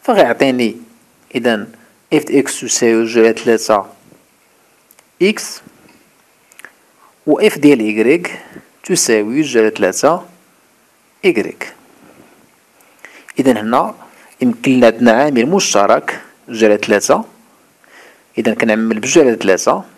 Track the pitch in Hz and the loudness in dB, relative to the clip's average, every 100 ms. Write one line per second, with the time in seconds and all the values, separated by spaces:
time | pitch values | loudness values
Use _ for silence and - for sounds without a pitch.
0 | - 214 135 117 139 127 117 - - _ | 0 2 2 2 0 0 -2 -4 -18 _
1 | _ _ _ 135 120 110 - - _ _ | _ _ _ -4 -2 -2 -6 -18 _ _
2 | _ 151 151 139 135 - 120 - 120 113 | _ -4 0 -2 -2 -6 -6 -2 0 0
3 | 113 117 113 113 123 113 - 107 95 - | 0 2 2 2 0 -2 2 0 0 -16
4 | _ _ _ _ _ _ _ _ _ _ | _ _ _ _ _ _ _ _ _ _
5 | _ _ 185 214 - - - _ _ _ | _ _ -2 -2 -10 -16 -20 _ _ _
6 | _ _ _ _ _ - - _ _ _ | _ _ _ _ _ -20 -20 _ _ _
7 | _ _ - 151 214 - 147 135 107 107 | _ _ -2 2 2 2 0 2 0 0
8 | 110 165 175 - - - _ _ - 180 | 2 0 -2 -14 -20 -20 _ _ -6 -4
9 | - 110 104 131 151 120 110 107 98 92 | 0 0 0 -4 -2 0 0 0 -2 0
10 | 139 180 - _ _ _ _ _ _ _ | 0 -2 -6 _ _ _ _ _ _ _
11 | _ _ 196 135 87 - - - _ _ | _ _ -2 -2 -4 -10 -18 -18 _ _
12 | - - - _ _ _ _ _ _ _ | -20 -20 -20 _ _ _ _ _ _ _
13 | - - - - 131 113 107 123 190 - | -20 -20 -14 -2 0 0 0 -2 -2 -8
14 | - _ - _ 127 113 135 127 120 113 | -20 _ -20 _ -2 -2 0 4 4 4
15 | 120 113 151 131 120 190 - 104 101 123 | 2 4 2 0 0 0 0 0 2 2
16 | - - - _ - 117 110 104 - 104 | 0 -14 -18 _ -14 0 2 2 2 -2
17 | - 170 226 _ _ _ _ _ _ - | 2 -2 -2 _ _ _ _ _ _ -20
18 | - _ _ - 113 107 117 110 113 110 | -20 _ _ -6 -4 -2 0 0 -2 -4
19 | 127 170 135 107 98 90 - 175 - | 0 2 2 2 0 0 0 -2 -6